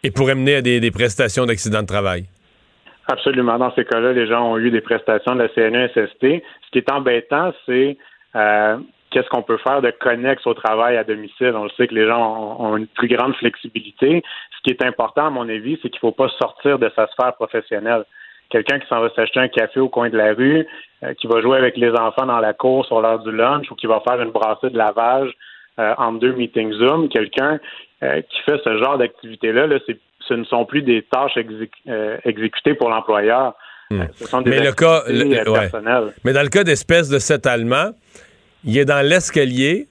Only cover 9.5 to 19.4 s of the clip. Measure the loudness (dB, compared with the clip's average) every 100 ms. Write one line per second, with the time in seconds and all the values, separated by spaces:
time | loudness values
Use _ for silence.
9.5 | -2 0 0 0 0 -2 0 0 -2 -2
10.5 | -2 0 2 2 0 -2 -6 -8 -2 -2
11.5 | -2 -6 -2 -2 2 2 2 0 -2 -10
12.5 | -6 -4 -4 -6 -4 0 0 0 0 -4
13.5 | -4 -12 -12 -14 -2 2 2 -2 -18 -18
14.5 | -6 -4 -2 -2 -2 -2 0 -2 -2 -6
15.5 | -6 -6 -6 -8 -4 -4 0 -2 0 -6
16.5 | -2 0 2 0 0 -2 0 -2 -2 -4
17.5 | -6 -4 -6 -2 -2 -2 -18 -20 -20 _
18.5 | -2 0 -4 -2 0 0 0 0 0